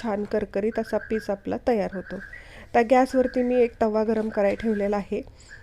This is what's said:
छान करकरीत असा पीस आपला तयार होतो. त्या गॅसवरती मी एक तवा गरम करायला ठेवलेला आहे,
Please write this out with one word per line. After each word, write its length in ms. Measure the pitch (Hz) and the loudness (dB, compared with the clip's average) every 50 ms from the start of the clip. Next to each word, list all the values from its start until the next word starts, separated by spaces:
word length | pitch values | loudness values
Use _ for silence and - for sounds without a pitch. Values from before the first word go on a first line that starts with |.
| - | -6
छान 220 | 233 208 202 208 | -4 -2 -2 -2
करकरीत 540 | 202 - 214 208 196 - 196 202 220 226 - | -2 -2 -2 -2 -2 -2 -2 -2 -2 -2 -2
असा 200 | 226 - - 214 | -4 -2 -2 -4
पीस 320 | 208 - 220 220 - - | -2 -2 -4 -4 -2 -4
आपला 260 | 202 196 - 190 185 226 - - | -6 -6 -4 -6 -6 -4 0 0
तयार 220 | 247 214 185 180 - | 0 2 0 -2 -4
होतो. 220 | 190 180 - 185 190 - - - - - - - - - - - | -8 -10 -10 -10 -12 -12 -14 -16 -18 -18 -18 -18 -18 -8 0 2
त्या 100 | 240 233 220 | 2 4 6
गॅसवरती 520 | 262 254 262 262 - 262 247 254 - 262 247 | 6 6 4 4 4 2 2 2 2 0 0
मी 120 | 247 247 | 2 4
एक 260 | 247 240 233 233 - | 4 4 2 2 0
तवा 240 | 226 220 214 220 220 | 0 2 2 2 2
गरम 240 | 214 226 220 214 220 | 2 0 0 0 -2
करायला 340 | 220 220 202 196 202 202 - | 0 2 2 2 2 0 0
ठेवलेला 340 | 226 214 202 202 202 208 | 0 0 0 0 0 0
आहे, 260 | 208 190 - 214 220 262 - - - - - - - | 0 -2 -2 -4 -6 -6 -8 -14 -20 -20 -20 -20 -20